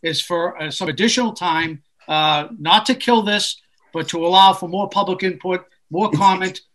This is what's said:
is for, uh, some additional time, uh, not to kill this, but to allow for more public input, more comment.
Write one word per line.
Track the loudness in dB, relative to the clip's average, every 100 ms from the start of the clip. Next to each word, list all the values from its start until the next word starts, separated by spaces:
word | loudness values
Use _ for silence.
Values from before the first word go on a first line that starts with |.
is | -4 -6
for, | -4 -4 -4 -6
uh, | -10
some | -6 -6
additional | 0 0 0 -2
time, | -4 -2 -2 -2 -8 _ _ -4
uh, | 0 2 0 -2 -8
not | 2 2 2
to |
kill | -2 2 2
this, | 2 -2 -4 -8 _ _ _
but | -8 -6
to | -4 4
allow | 8 8
for | 6 -4
more | -6 -2
public | -2 -2 -2
input, | -4 -4 -6 -6 -6 _ _
more | -4 -2
comment. | 4 4 2 -2 -8 _